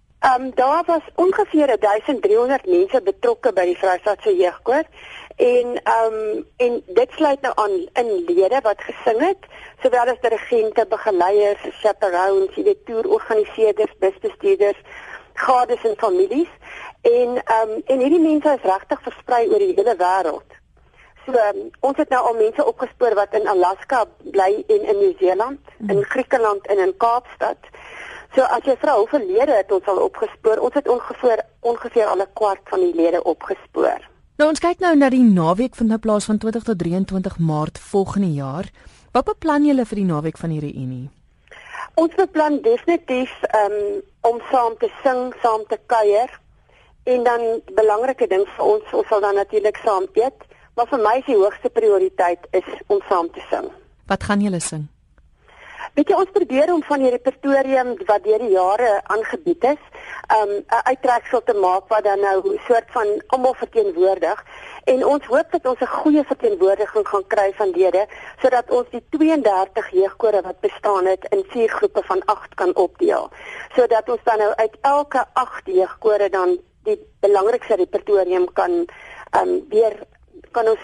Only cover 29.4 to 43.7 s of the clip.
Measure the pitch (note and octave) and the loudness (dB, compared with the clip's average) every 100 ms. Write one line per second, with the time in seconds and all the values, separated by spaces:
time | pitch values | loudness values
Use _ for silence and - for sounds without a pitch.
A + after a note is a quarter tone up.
29.4 | C#4+ A#3 F#3+ G3 G3 F#3+ F#3+ - G#3+ - | 2 2 2 -2 0 0 -2 -2 -8 -2
30.4 | A3+ A3 B3 C#4+ - B3 - - B3 G#3+ | 0 0 0 -2 0 -2 -4 -2 0 0
31.4 | - _ A#3 A#3 A#3 A#3 G#3+ F3+ F#3+ - | -4 _ -4 -4 -2 0 0 0 -4 -2
32.4 | G#3 F#3+ - F#3+ F3+ E3 E3 E3+ - D#3+ | -2 -2 -4 -2 0 2 0 0 -2 -4
33.4 | - F#3+ - - C2 - - _ _ - | -6 -10 -8 -2 -2 -2 -8 _ _ 0
34.4 | D4+ D#4 E4+ F4+ F4+ D4+ C#4 B3+ A#3+ F#3 | 0 2 -2 0 2 4 4 4 4 4
35.4 | D#3+ F#3 B3+ - A3+ A3 A3 G#3 G3+ G#3+ | 2 0 -2 -2 -2 -2 0 -2 0 -4
36.4 | A3 A3+ A3 G3 E3+ F3 F#3+ F#3+ F#3 - | -2 -4 -4 -4 -2 -2 -2 -4 -6 -4
37.4 | E3 D3+ D#3 - - G3+ F#3+ G3+ F#3+ D3 | -2 -2 -4 -8 -4 -2 -2 -2 -2 -2
38.4 | C3+ C#3+ G3 - - - _ A#3+ C#4 G#4+ | -6 -8 -12 -16 -20 -20 _ -2 -2 -2
39.4 | D#4+ D4 D4 C4+ A3+ G#3 F#3+ D3+ D#3+ - | 0 2 2 2 -2 -2 -2 -2 -4 -6
40.4 | E3 D#3 D3 - B2+ B2+ C3+ - _ _ | -6 -6 -8 -8 -10 -10 -14 -18 _ _
41.4 | _ - - - - - E4 - F#4+ D#4+ | _ -20 -20 -16 -8 -2 0 0 -2 0
42.4 | D4+ D4 A3+ A#3+ - E4+ - B3+ B3+ - | 0 0 0 0 0 -2 -2 -4 -4 -6
43.4 | - G#3+ G3+ | -2 0 0